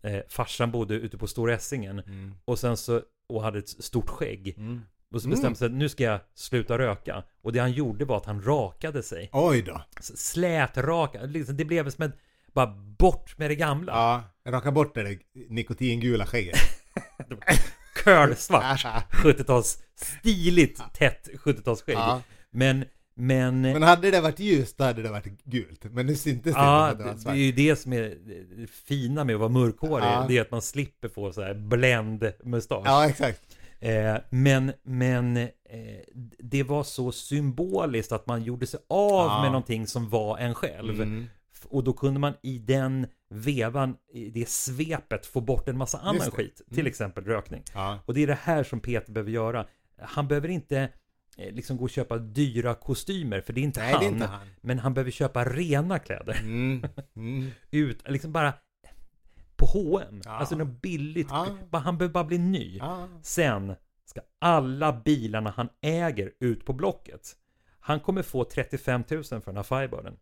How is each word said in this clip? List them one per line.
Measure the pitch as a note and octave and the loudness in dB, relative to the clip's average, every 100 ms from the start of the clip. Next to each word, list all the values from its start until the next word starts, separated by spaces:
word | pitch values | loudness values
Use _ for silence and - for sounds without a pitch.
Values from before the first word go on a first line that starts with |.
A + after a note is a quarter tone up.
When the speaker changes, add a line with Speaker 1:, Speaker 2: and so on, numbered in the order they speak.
Speaker 1:
eh, | G#2+ G2+ - | -6 -8 -8
farsan | - A#2 - A#2+ | -8 -8 -2 -2
bodde | A#2+ A2 | -2 -4
ute | A2 A2+ - | -4 -6 -8
på | G#2+ | -8
Stora | - A#2 | -2 -2
Essingen. | A#2 - C#3 G2+ G2 | -2 -4 -8 -8 -10
Speaker 2:
Mm. | F#2+ F#2+ G2 F#2+ | -12 -14 -16 -14
Speaker 1:
Och | - A#2 | -4 -2
sen | B2 A2+ | 0 -2
så, | - A#2 - _ _ | 0 -2 -2 _ _
och | A2+ | -4
hade | A2 G2+ | -4 -4
ett | G2 | -8
stort | - - F#3 - | -12 -4 -2 -2
skägg. | - - G#2 F#2+ F#2 | -4 -6 -6 -12 -12
Speaker 2:
Mm. | G#2+ A#2+ G#2+ _ _ | -10 -10 -12 _ _
Speaker 1:
Och | A#2 | -6
så | A#2 | -2
bestämde | G#3 F#3+ | 0 0
Speaker 2:
Mm. | A2+ | 0
Speaker 1:
sig | A#2+ | -2
att | |
nu | B2+ D3 | 0 -2
ska | - | 0
jag | A#2+ G#2 - | 0 0 -6
sluta | - - B2 A2 A#2+ | -18 -4 -2 0 0
röka. | B2+ G2+ - G2 - _ | 0 -2 -6 -10 -10 _
Och | - | -4
det | A#2+ | 0
han | B2 | 0
gjorde | B2 C3+ G#2+ | 0 -2 -2
var | C#3 G#2+ | -2 -2
att | G2+ | -2
han | G#2 | -4
rakade | G2+ C#3+ G2+ - D#3+ D3 | 0 0 0 -6 -6 -6
sig. | - E2+ F#2+ | -8 -10 -4
Speaker 2:
Oj | E3 E3+ C3 | 2 4 4
då. | F#2 - - - | 0 -10 -14 -16
Speaker 1:
S-, | - - - | -14 -8 -6
slätraka. | - F3 D#3+ C3 - C3 E3+ D3 - | -2 0 0 0 0 -2 0 -2 -4
Liksom, | C3 D3+ C3 C#3 | -8 -8 -6 -6
det | |
blev | D#3 E3+ C#3+ | -2 0 -2
som | - | -4
ett, | D#3 - _ _ _ | -6 -6 _ _ _
bara | - B2+ G2 G2+ G2+ | 0 0 -2 -18 6
bort | F#3 - - - | 6 6 -6 -6
med | D3+ | -4
det | D3 | 0
gamla. | D#3+ C#3+ F3 | 0 0 -2
Speaker 2:
Ja, | A2+ A#2 A#2+ A#2 _ - | 2 4 2 -2 _ -4
raka | B2+ B2 | -2 2
bort | C#3 C#3 | 2 2
det | - | 0
där | G2+ G2 _ - A#2 | -6 -8 _ -20 -8
nikotingula | A2+ A2 A2+ B2+ A#2 A#2+ A#2 G#2 | -6 -4 -2 0 2 2 2 2
skägget. | A#2+ F2 - - - _ | -2 0 8 8 8 _
Speaker 1:
<laughs> | - - _ - | -10 -10 _ -16
Det | |
var | - - F3 - - - | -4 6 8 8 2 -14
curlsvart. | - - F3+ C#3 A#2+ - D#3+ B2 C3+ B2 A2+ - | 2 8 10 8 4 2 4 4 0 0 0 6
Speaker 2:
<laughs> | - | 8
Speaker 1:
Sjuttiotals, | D#3 B2+ - B2+ A2+ - - | 8 6 4 2 2 -4 -10
stiligt, | _ - - - G3 F#3 F3 C#3+ - A2+ | _ -12 -2 0 2 6 6 6 4 -14
tätt | - C#3 - - A#2 | 2 2 2 -12 -6
sjuttiotalsskägg. | - C3+ - A2+ - A2+ | -2 -2 -2 -4 -2 0
Speaker 2:
Ja. | A2+ B2+ B2 - - | 0 0 -6 -20 -10
Speaker 1:
Men, | A2+ C3 C3 C3+ _ _ | 2 2 2 -4 _ _
men, | - B2 C3 B2+ C3 | -4 2 2 2 2
Speaker 2:
Men | C3 C#3+ | 2 6
hade | D#3+ F3 F#3+ | 8 8 8
det | F#3 | 4
varit | D#3+ D3 | 2 -2
ljust, | G#3 D#3+ A#2+ - | 2 2 2 0
då | |
hade | C3+ A2+ | 0 0
det | A2 | -6
varit | G#2 G2+ G2 | -8 -10 -16
gult. | - B2 E2+ D#2 | -6 -6 -6 -14
Men | G#2 A#2 B2+ | -10 -4 -2
nu | D3 | 0
syntes | D3+ B2 A#2+ | 0 -2 0
det | B2+ | 4
Speaker 1:
Ja, | C#3 D3 D#3 | 6 6 4
Speaker 2:
inte | |
att | A2+ | 0
det | |
var | G#2 | -6
Speaker 1:
det, | G#2 | -6
Speaker 2:
svart. | - | -4
Speaker 1:
det | C#3 | 0
är | |
ju | C3+ | 2
det | B2 D3 D3 | 4 4 4
som | C3 | 0
är | B2 A2 D2 F#2+ F2 F#2 F#2 | -4 -4 -10 -16 -16 -16 -16
det | A2+ | -18
fina | - - C#3+ B2 C#3+ | -18 -6 -4 -2 -2
med | C#3 | 0
att | A2 | 0
vara | A2+ | 2
mörkhårig. | B2+ A#2+ A2 D#3 D3 | 4 2 2 -2 0
Speaker 2:
Ja. | A#2+ A#2+ C3 | 2 2 2
Speaker 1:
Det | B2 | 0
är | |
att | A2 | 0
man | A#2+ | -4
slipper | - C#3 C#3 _ A#2 | -6 -6 -8 _ -12
få | - G2+ | -8 -8
så | F2+ | -6
här | F#2+ | -8
bländmustasch. | G2+ G#2 A#2+ B2+ A#2+ A2 A2 A2 - B2 A#2+ A2 A2+ G#2+ | -8 0 4 4 4 0 -2 -4 -4 -4 -4 -2 -2 4
Speaker 2:
Ja, | C#3 D3+ | 6 6
exakt. | C#3 C3 G#2+ _ - - - | 2 -2 -2 _ -20 -20 -8
Speaker 1:
Eh, | A2+ A2 G#2+ G#2+ - | -2 0 2 -2 -2
men, | B2 C#3 C3+ C3+ - | 4 6 6 2 -6
men, | - B2+ B2+ B2+ B2 A#2+ | -8 0 2 2 2 0
eh, | A#2+ - _ A#2 A2+ G2+ - B2+ A#2 - | -2 -8 _ -16 -16 -16 -18 -18 -18 -16
det | A#2+ C#3 | -4 -2
var | C3 D3 | 0 -2
så | C#3 - B2+ | -4 -4 -6
symboliskt | B2 - D3 C#3+ B2+ F3+ F#3+ E3+ A#2 G#2+ | -6 -4 -2 0 -2 -2 0 0 -2 -2
att | A2 - | -6 -4
man | A#2+ | -6
gjorde | A2+ B2 B2+ | -4 -6 -6
sig | - _ | -8 _
av | F#3 G3+ G3 E3+ | 2 4 4 4
Speaker 2:
Ja. | G#3+ | 4
Speaker 1:
med | G#3 | 2
någonting | C3 B2 A2+ A2 | 0 -2 -4 -4
som | B2 A2+ | -6 -2
var | A2+ G#2+ G#2+ | 0 0 -2
en | A#2+ | -4
själv. | A#2 E3 D#2 A2+ G#2+ | -2 -6 -6 -8 -4
Speaker 2:
Mm. | G#2+ G#2+ A#2 - _ | -4 -4 -10 -18 _
Speaker 1:
F-, | - - | -20 -4
och | C#3 | -2
då | B2 | 0
kunde | B2 C#3 C#3 | 0 0 0
man | C#3+ C#3+ | -2 -4
i | C3 B2+ | -8 -8
den | A2 C3+ C3 C3 B2 _ _ | 0 2 2 -2 -4 _ _
vevan, | G#2 A#2 C#3 A2+ C3+ C3 B2 _ | -6 -4 0 -2 0 -2 -4 _
i | A#2+ A2+ | -16 -10
det | A#2 A#2 | -6 -4
svepet, | - - B2+ D#3+ E3 - G#2+ - | -4 -4 -4 -4 -6 -6 -8 -4
få | C3 | -6
bort | A2+ B2+ - | 0 0 0
en | C3 | -4
massa | C3 C3+ | -4 -4
annan | F#3 | -2
Speaker 2:
Just | F3 C#3 | -2 -2
det. | - | -4
Speaker 1:
skit. | A2+ - - | -8 -10 -8
Speaker 2:
Mm. | C3 | -4
Speaker 1:
Till | C#3+ | -4
exempel | - G2+ F2+ | -4 -8 -8
rökning. | F#2+ A2 - B2+ - | -4 -4 -4 -12 -12
Speaker 2:
Ja. | G2+ F#2+ G2+ - | -8 -6 -6 -4
Speaker 1:
Och | |
det | B2+ | 0
är | C#3+ | 0
det | C#3+ | 0
här | - D#3+ | 0 0
som | C#3 B2 | 0 -6
Peter | B2 A#2 - | -4 -4 -4
behöver | G#2+ G#2+ | -8 -4
göra. | A2+ A2+ A#2 G#2 _ _ _ | -2 -2 -4 -8 _ _ _
Han | - - C#3+ | -10 -6 -2
behöver | D3 D#3 | -2 -2
inte, | F3+ - C3+ C3+ - _ _ _ - | -6 -2 -2 -2 -8 _ _ _ -18
eh, | F#2+ | -14
liksom | G#2+ - B2+ | -12 -8 -4
gå | |
och | B2 | -4
köpa | - B2 A#2 | -4 -4 -6
dyra | A2 G#2+ C#3+ A2+ A#2+ | -6 -2 0 0 -2
kostymer, | A#2+ - C3 - G3 C#3+ G#2 | -4 -4 -6 -4 -6 -4 -4
för | - | -4
det | A#2+ | -4
är | |
inte | D3 C3 | -2 -2
Speaker 2:
Nej, | A2+ | 0
Speaker 1:
han. | C#3 | 2
Speaker 2:
det | G3+ | 2
är | |
inte | D3 G#2 | 0 -4
han. | G2+ - - | -6 -16 -14
Speaker 1:
Men | A#2 B2+ | -6 -2
han | C3 | -2
behöver | B2+ B2+ | -2 -4
köpa | - C3+ B2 | -2 -2 0
rena | A#2+ B2+ F3 C#3 E3 F#3 | -2 -2 0 0 0 -4
kläder. | - G2 - A2 | -6 -10 -4 -4
Speaker 2:
Mm. | G#2+ A#2 B2+ C3 A#2+ - C#3 - | -4 -2 -2 -2 -6 -10 -16 -12
Mm. | A2+ C3+ C3 A#2 | -8 -6 -6 -10
Speaker 1:
<laughs> | - | -4
Ut, | D3 D3 - - | -2 -2 -4 -6
liksom | C#3 D#3+ | -6 -4
bara | D#3 D3 C#3 _ _ - - - _ _ - - - | -2 -2 -4 _ _ -20 -20 -20 _ _ -20 -20 8
på | - | 8
H | G3+ | 10
och | G3 F#3+ | 4 0
M. | - G2+ | -2 -14
Speaker 2:
Ja. | A2+ | -12
Speaker 1:
Alltså | A2 A#2 D#3 | -8 -6 -4
något | D3+ B2 | -6 -6
billigt. | F#3 E3 D3 D#3+ D3+ | -6 -6 -4 -6 -4
Speaker 2:
Ja. | C#3 F#3 G3 F#3+ | -4 -4 -8 -6
Speaker 1:
Bara, | C#3+ | -4
han | C#3 F3 | -2 -2
behöver | F3+ | -2
bara | F3 | 0
bli | D#3+ F3 | -2 0
ny. | F3 F#3+ - F#2+ | 0 0 -4 -10
Speaker 2:
Ja. | - F3+ F3+ F3 | -10 -10 -12 -16
Speaker 1:
Sen | - - D3+ G#2+ G2 F#2+ _ _ | -8 0 2 0 -6 -10 _ _
ska | _ - - _ | _ -18 -18 _
alla | E3+ E3 C3 C3+ D#3 B2 | 2 2 2 0 -2 0
bilarna | A2+ D3 A2 A2 A2 | 2 2 0 -4 -4
han | G2+ A#2+ _ | -4 -8 _
äger | D3 E3 E3+ A2 F#2+ - | -4 -2 -2 -2 -6 -2
ut | B2+ A#2 | -2 -2
på | - | -4
Blocket. | B2+ G3 - - - - - _ _ _ _ | -2 -2 -4 -12 -20 -20 -20 _ _ _ _
Han | - D3+ | -4 -2
kommer | - G2 | 0 -2
få | G#2 C3 | -2 -2
trettiofem | A#2+ - B2+ C3 - B2 | -2 -2 -4 -4 -2 -2
tusen | A#2+ D#3 C#3+ A#2 | -2 -6 -6 -10
för | G2+ | -8
den | G2 | -10
här | |
Firebirden. | G2 C3 C3+ - F#2+ F#2+ | -4 -4 -4 -8 -12 -16